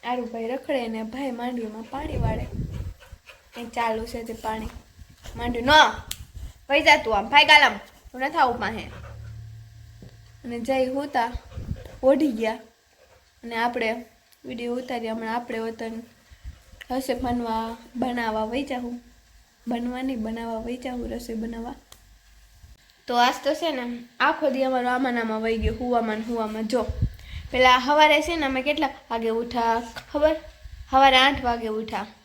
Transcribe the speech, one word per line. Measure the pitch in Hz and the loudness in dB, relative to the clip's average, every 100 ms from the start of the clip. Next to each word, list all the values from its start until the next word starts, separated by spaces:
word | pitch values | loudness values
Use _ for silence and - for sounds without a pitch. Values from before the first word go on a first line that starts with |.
આરુભાઈ | 233 247 226 226 226 | -4 -4 -4 -6 -6
રખડે | 269 262 277 233 | -6 -2 -2 -2
ને | 220 | -6
ભાઈ | 220 254 277 | -6 -6 -6
માંડવીમાં | 233 247 240 226 214 | -4 -4 -4 -6 -10
પાણી | 226 269 311 - | -10 -8 -6 0
વાળે. | - - - - - - - - - - - - _ - | 0 0 -4 -6 -6 -6 -10 -12 -20 -20 -20 -20 _ -14
એ | |
ચાલુ | 233 240 233 220 226 | -10 -4 -2 -2 -4
છે | 233 | -10
તે | 226 | -10
પાણી. | 226 220 220 220 - - - - - - 226 | -8 -6 -6 -8 -12 -20 -20 -20 -18 -16 -8
માંડવી, | 240 240 | -4 -2
ન | 247 311 247 - - - - - - - - | 6 8 8 4 -12 -14 -14 -14 -14 -16 0
વઈ | 285 | 4
જા | 302 294 | 6 6
તું | 220 208 | 4 0
આમ, | 226 | 6
ભાઈ | 285 | 6
ગાલામ, | 302 302 269 202 - - - | 10 8 8 2 -12 -20 -18
તું | 254 | -6
નથી | 269 330 | -4 2
આવું | 262 233 | 2 2
પાસે. | 202 220 165 - - - - - - - - - - - - - - - | -4 -6 -10 -14 -16 -14 -16 -14 -16 -18 -20 -20 -20 -20 -20 -20 -20 -18
અને | 240 240 | -10 -8
જય | 226 262 254 | 0 2 2
હોતા | 269 285 262 233 240 - - - - - - | 0 -2 0 0 -4 -10 -12 -8 -8 -10 0
ઓઢી | 254 277 302 | 4 6 4
ગયા. | 220 226 226 - _ _ _ _ _ _ _ | 2 -2 -4 -10 _ _ _ _ _ _ _
અને | 233 226 | -8 -2
આપણે | 240 240 226 240 240 _ _ _ | -2 0 -2 -4 -8 _ _ _
વીડિયો | - 240 240 | -12 -8 -4
ઉતારી, | 247 247 240 226 | -4 -4 -6 -4
હમણાં | 226 226 | -6 -4
આપણે | 233 240 226 | -6 -4 -6
વતન | 226 226 226 226 233 _ _ - - - _ - - | -6 -6 -8 -10 -14 _ _ -18 -18 -18 _ -20 -6
રસોઈ | 254 269 | -6 -2
બનવા, | 247 254 240 233 226 226 233 - 247 | -4 -2 -2 -2 -4 -4 -10 -14 -4
બનાવવા | 247 247 233 220 | -2 -2 -2 -2
વઈ | 220 240 | -2 -4
જાઉં. | 277 254 240 240 - _ _ _ _ _ - | -4 -6 -8 -10 -14 _ _ _ _ _ -6
બનવા | 240 240 247 | -4 -4 -4
નહીં, | 262 254 | -4 -4
બનાવવા | 220 226 226 226 | -6 -6 -6 -6
વઈ | 233 247 | -6 -6
જાઉં, | 262 247 226 | -6 -6 -6
રસોઈ | 226 240 226 | -8 -8 -6
બનાવવા. | 226 233 233 - _ - _ - _ - _ - - - _ _ - | -6 -8 -10 -12 _ -20 _ -20 _ -20 _ -20 -20 -20 _ _ -2
તો | 240 | 4
આજ | 240 269 | 4 2
તો | 277 | -2
છે | 302 330 | -2 -2
ને | 269 240 240 - _ | -4 -6 -10 -12 _
આખો | 269 311 302 | 0 2 0
દી | 254 | 0
અમારો | 262 254 247 | 0 0 0
આમાં | 254 262 | 0 0
ને | 240 | 0
આમાં | 226 220 | -2 -2
વઈ | 220 226 | -2 0
ગયો, | 226 | 0
હુવામાં | 226 247 240 226 214 | -2 0 0 0 -4
ને | |
હુવામાં. | 226 233 214 214 | -4 -4 -4 -4
જો, | 220 254 214 - - - - - - | -2 -2 -2 -2 -2 -4 -14 -14 -6
પેલા | 254 254 254 247 | 6 8 8 6
સવારે | 294 302 294 | 6 8 6
છે | 311 339 | 2 -2
ને | 277 | 0
અમે | 262 | 0
કેટલા | 262 294 285 - - | -2 0 -2 -4 -8
વાગે | 233 226 | -4 -2
ઉઠા | 226 240 240 226 226 240 - - | -2 -2 -2 0 0 -2 -14 -6
ખબર? | 294 302 320 - - - - - | 2 2 2 -6 -18 -20 -18 2
સવારે | 262 269 262 | 6 8 8
આઠ | 269 269 | 6 4
વાગે | 247 240 226 | -2 -2 -2
ઉઠા. | 214 220 208 208 - | -4 -4 -6 -8 -14